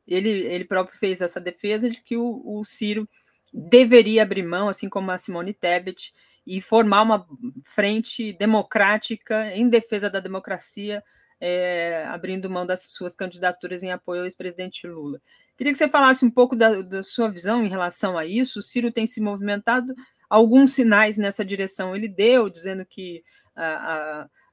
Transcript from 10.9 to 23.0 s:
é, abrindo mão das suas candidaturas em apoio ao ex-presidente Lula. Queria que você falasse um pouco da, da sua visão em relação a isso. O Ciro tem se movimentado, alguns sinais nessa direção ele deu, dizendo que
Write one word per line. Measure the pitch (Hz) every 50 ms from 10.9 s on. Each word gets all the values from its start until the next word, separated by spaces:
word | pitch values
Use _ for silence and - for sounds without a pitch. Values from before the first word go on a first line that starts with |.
| 208 208 208 _ _ _ _ _ _ _
é, | - 175 180 180 180 180 180 170 170 170 170 165 156 135
abrindo | - 175 165 180 190 190 185 185
mão | 185 180 180
das | 175 185 185 -
suas | - - - 185 180 -
candidaturas | - 202 185 175 175 180 180 180 180 - 175 180 175 185
em | 185
apoio | 180 180 - - 175 180
ao | 180
ex-presidente | 180 185 _ 185 185 170 175 185 185 - - -
Lula. | 175 170 165 147 143 139 - _ _ _ _ _ _ _
Queria | _ 254 285 285
que | -
você | 320 285
falasse | - 294 277 262 262 - -
um | 240
pouco | 233 262 247 247 262
da, | 226 226 220 220 190 190
da | 180 185 190 190
sua | - - - 233 220
visão | 202 175 170 190 226 247 226
em | 202
relação | 185 190 180 175 175 - - 190 185
a | 165 156
isso. | 165 190 233 262 254 - 214
O | 202
Ciro | - - 247 233 240 226
tem | 233 220 220
se | - -
movimentado, | 214 208 202 196 202 208 202 208 - - 233 254 240 254 262 254 - _ _ _ _ _
alguns | 208 214 226 226 233 269 277 262 -
sinais | - 247 226 208 202 220 214 214
nessa | 208 208 202 202 - 208
direção | 190 196 190 196 190 - - 190 185 185
ele | 196 214
deu, | 220 190 - 202 226 254 254 226 196
dizendo | 180 170 165 190 190 190 185
que | - _ -